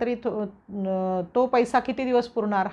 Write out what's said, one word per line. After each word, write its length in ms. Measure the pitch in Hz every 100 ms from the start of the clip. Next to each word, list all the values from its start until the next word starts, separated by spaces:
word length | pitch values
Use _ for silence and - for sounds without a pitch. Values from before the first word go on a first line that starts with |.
तरी 140 | 240
तो, 280 | 240 240 214
अ, 800 | 202 - _ 202 190 190 185 185 180
तो 120 | 240 254
पैसा 340 | 247 240 240
किती 240 | - 269
दिवस 240 | 254 240 240
पुरणार 400 | 226 208 202 190